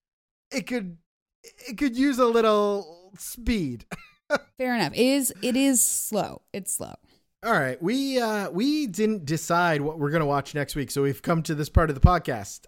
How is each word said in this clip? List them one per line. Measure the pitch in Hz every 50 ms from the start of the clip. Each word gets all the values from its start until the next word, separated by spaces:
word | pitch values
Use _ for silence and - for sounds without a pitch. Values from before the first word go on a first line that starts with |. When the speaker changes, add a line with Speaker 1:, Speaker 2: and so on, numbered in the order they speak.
| _ _ _ _ _ _ _ _ _ _
Speaker 1:
it | - 262 -
could, | - 254 240 196 180 170 - _ _ _ _ _ _ _ _ _ - _ _ -
it | 269 233 -
could | 294 277 226
use | 247 269 294 269 233
a | 254
little | 233 233 233 226 220 214 208 208 202 202 202 185 151 170 175 185 190 202 -
speed. | - - - 254 233 240 240 208 160 135 120 110 - _
<laughs> | - - - - _ _ _ _ 294 277 - _ _ -
Speaker 2:
Fair | 254 254 247
enough. | 233 170 139 -
It | -
is, | 240 254 277 285 262 - - 185 202
it | 254 226
is | 262 277 277 269 233 -
slow. | - - - - - 214 196 165 - - - - _ -
It's | 196 185 - -
slow. | - - - - - _ _ _ _ _ _ _ _ -
Speaker 1:
All | 226 226
right. | 175 135 131 127 - 165
We, | 175 240 269 277 269 262 254
uh, | 233 220 214 208 196 165
we | 160 180 240 285 302 302 294
didn't | 226 165 208 220 214 220 202 156
decide | 135 160 151 - - 170 170 175 175 160 143
what | 139 151 156 165
we're | 143 143
gonna | 151 170 156
watch | 139 143 143 139 - -
next | 147 143 - -
week, | 151 135 117
so | - 143 139
we've | 139 135 - -
come | - 170 165 151
to | - 160
this | 143 151 -
part | - 180 165 160
of | 143
the | 131 -
podcast. | 180 180 165 - - 131 110 95 - - - -